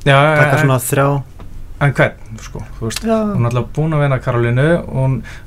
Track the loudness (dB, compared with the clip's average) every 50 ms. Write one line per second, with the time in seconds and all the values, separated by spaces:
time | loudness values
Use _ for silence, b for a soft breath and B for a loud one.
0 | 2 4 4 6 4 4 4 4 4 4 4 4 4 2 2 0 0 0 0 2
1 | 2 2 2 0 -4 -8 -14 -16 -16 -14 -12 -12 -12 -12 -4 0 0 0 2 2
2 | 0 0 0 -6 -14 -16 -14 -14 -14 -12 -12 -12 -12 -12 -10 -8 -6 -6 -6 -4
3 | -2 0 0 0 0 0 0 0 0 0 0 -2 -2 -2 -4 -2 -2 0 2 2
4 | 2 2 0 0 -2 -2 0 2 2 2 2 2 4 4 2 2 0 -4 -2 0
5 | 0 0 0 -2 B B B B B